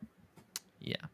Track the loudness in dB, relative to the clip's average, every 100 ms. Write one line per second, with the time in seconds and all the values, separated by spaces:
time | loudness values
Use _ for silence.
0 | -10 -10 -20 -18 -4 -6 -4 -2 2 2
1 | 2